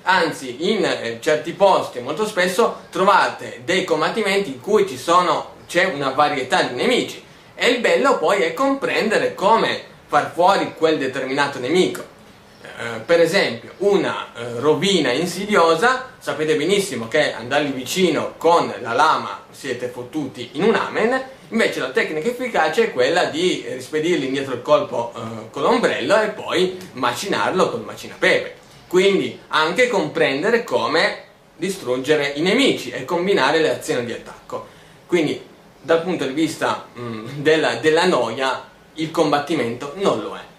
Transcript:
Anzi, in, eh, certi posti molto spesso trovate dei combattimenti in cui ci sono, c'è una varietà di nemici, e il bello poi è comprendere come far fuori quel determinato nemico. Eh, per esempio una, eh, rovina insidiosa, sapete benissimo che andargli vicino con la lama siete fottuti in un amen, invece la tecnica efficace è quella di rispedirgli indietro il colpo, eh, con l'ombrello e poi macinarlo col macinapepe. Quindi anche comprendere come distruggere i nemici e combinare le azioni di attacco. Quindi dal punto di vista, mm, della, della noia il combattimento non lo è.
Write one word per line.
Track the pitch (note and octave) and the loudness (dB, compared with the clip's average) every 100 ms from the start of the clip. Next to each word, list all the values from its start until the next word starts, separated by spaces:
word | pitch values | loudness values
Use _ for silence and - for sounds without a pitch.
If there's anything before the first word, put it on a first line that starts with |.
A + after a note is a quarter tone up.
Anzi, | F3+ F#3 D#3+ C3+ C3 A#2+ F3+ | 2 2 2 -4 -10 -4 -2
in, | G#3+ D#3 | 0 0
eh, | A#2+ A#2 A#2 | -2 -4 -4
certi | D#3 D3+ E3+ | 0 0 -2
posti | D3+ G3 F3+ - B2+ | 2 4 4 0 -8
molto | A#2+ F3+ G#3+ | -8 -4 -2
spesso | - F#3 F#3 A3 - - | 0 0 2 0 0 -10
trovate | F#3 F#3+ F#3 C3 - A#2+ A2 B2 | 0 4 4 2 -4 -12 -12 -2
dei | F#3 F3+ | -2 0
combattimenti | D#3 E3 A3+ G3+ G3 G3 | 0 0 0 0 0 -2
in | B2+ | -8
cui | - G#3 G3 | 0 2 2
ci | B2 | -2
sono, | E3 F3 F3+ C#3+ - - - | 2 4 4 0 -4 -16 -4
c'è | E3+ F3 | 0 0
una | C#3+ C#3 | 0 -2
varietà | B2+ D3 C3 B2+ F3+ | 2 2 2 -2 0
di | B2+ B2 | 0 0
nemici, | G3 A#3+ - - - - - - | 0 0 -2 -8 -18 -20 -20 -2
e | G#3 | 0
il | B3+ | 2
bello | G3+ E3+ C4+ B3 | 2 4 4 2
poi | D#3 G3 | 2 2
è | E3 | 0
comprendere | E3 C4+ C#4 - C#3 G#3+ F#3+ B2+ | 0 0 0 -2 0 2 2 0
come | - F#3+ A#3 C3 A2 - - - | 0 2 4 2 -4 -8 -20 0
far | D3 B2+ | 0 0
fuori | D#3+ F3+ F#3+ C#3+ - | 2 4 4 0 0
quel | D#3+ D#3 | 2 2
determinato | C3 C#3 C3 C#3 C#3 C3 | 0 -4 -4 -2 -2 -2
nemico. | B2 F3+ F3 - - - - - - - | 0 2 2 0 -12 -20 -20 -20 -20 -20
Eh, | - - A#2 A2+ A#2 | -20 -12 -8 -8 2
per | E3+ | 4
esempio | D#3+ G3 D#3+ A#2 - - | 4 4 0 -4 -12 -2
una, | G3 F#3+ C3 G#2 - A#2 | 2 2 0 -4 -8 -10
eh, | A#2+ A#2 | -8 -2
rovina | C#3+ C#3+ F#3+ F#3 C3 | 2 2 4 2 2
insidiosa, | B2+ F3 F#3+ G3+ G3+ E3 D#3+ A#3 B3+ - - | 0 -2 -4 0 4 4 4 2 0 -4 -12
sapete | - D3 D#3 C#3+ | -8 -4 0 0
benissimo | D#3 G3+ F#3+ A#2+ A2+ | 2 0 0 -6 -2
che | D#3 C#3 | 0 0
andargli | A2 A#2 C#3+ D3 | -2 -2 -2 0
vicino | B2+ B2 F#3 F3+ C3+ G#2 - | -4 -4 0 2 2 -2 0
con | D#3 E3+ B2 G2+ | 4 4 2 -6
la | A#2 | -4
lama | A#2+ D#3 C3 A2 G2 - | 2 4 2 -2 -10 -14
siete | - C#3 A#2+ B2 | -14 -8 -6 -6
fottuti | B2 B2 - C3 B2+ A2+ | -8 -8 -6 -6 -8 -10
in | C#3 | 0
un | G#3 G3+ | 2 2
amen, | - C3 A3 C4 C4 - - | 0 0 0 0 -4 -16 -6
invece | A3 G#3 D#3 | 0 0 0
la | C3 | -2
tecnica | A3 G3 D#3 A3 | -2 -2 -2 -4
efficace | A#3+ B3 F#3 D#3 F#3 - | -4 -2 0 2 2 0
è | |
quella | B2+ B2+ F3 D#3 | 2 2 2 0
di | C#3 F3+ C#3+ - | 0 0 0 -6
rispedirgli | B2+ A#2+ D#3 D#3+ E3+ | -10 -6 -2 0 0
indietro | C3 C3+ C3+ A#2+ | 0 -4 -4 -6
il | |
colpo, | - D3 B2+ B2 A#2 - | 2 2 2 -4 -6 -8
eh, | A2+ A2+ A2+ | -10 -10 -10
con | - | -2
l'ombrello | D#3+ B3 E3+ G#2+ A#2+ G#3 | 2 2 2 0 2 2
e | G#3+ | 2
poi | - G#2 C#3+ F#3 - - | -4 -4 0 0 -2 -14
macinarlo | B2+ B2 A#2+ G3+ B2 G#2+ F3 E3+ | -4 -2 -2 -4 -2 0 2 0
col | A#2 | -2
macinapepe. | G#2 A2 A2+ - F3+ D3 - - - - - | -10 -14 -14 -2 2 2 -2 -14 -20 -20 -2
Quindi | F3+ G3 F#3 B2 - - | 2 4 2 -2 -6 -4
anche | C#3+ D#3 F#3+ B3 | 0 0 2 2
comprendere | F#3+ D#3 E3 D3 C3+ F#3+ A#3 | 2 -2 0 0 2 0 0
come | A#3 A#2+ A2+ D#3 G3+ - - _ _ _ | 0 -2 0 2 0 -2 -14 _ _ _
distruggere | F3+ F#3 A#2+ B2+ C3 D3+ C#3+ C#3+ | -6 -6 -4 -4 0 0 0 0
i | |
nemici | F3 A#3 B3+ - - | 2 4 2 0 -4
e | - - | -10 -4
combinare | F3 F#3 F#3 C3+ D#3+ | -2 0 2 2 2
le | D3 | 2
azioni | A#2+ - C3+ A#2 | 0 -4 -4 -4
di | |
attacco. | A2 - - - A2 - - - - - | -8 -12 -20 -12 -12 -12 -20 -20 -20 -2
Quindi | F3 D3 - - - - - | 0 0 -4 -10 -20 -20 -18
dal | C#3 E3 | 0 0
punto | E3+ D#3+ C3+ | 2 -4 -4
di | |
vista, | C#3 D#3+ - B2 G#2+ - - | -2 -2 -2 -4 -4 -8 -12
mm, | A#2+ A2 A2+ C#3 | -10 -10 -10 -2
della, | D3+ D#3+ C3+ A#2 | 2 2 2 0
della | D#3 D#3 F3+ | 2 4 4
noia | D3 A2+ B2 C3+ - - - - - | 2 0 -2 -4 -4 -10 -20 -20 -8
il | D#3+ | -6
combattimento | E3+ D3+ D3 D3 D#3 A#2 A#2 C#3+ F#3 | 0 2 2 0 -2 -2 -4 -10 -2
non | F#3+ A#2 | -2 0
lo | G2+ F#2 | -4 -12
è. | - | -16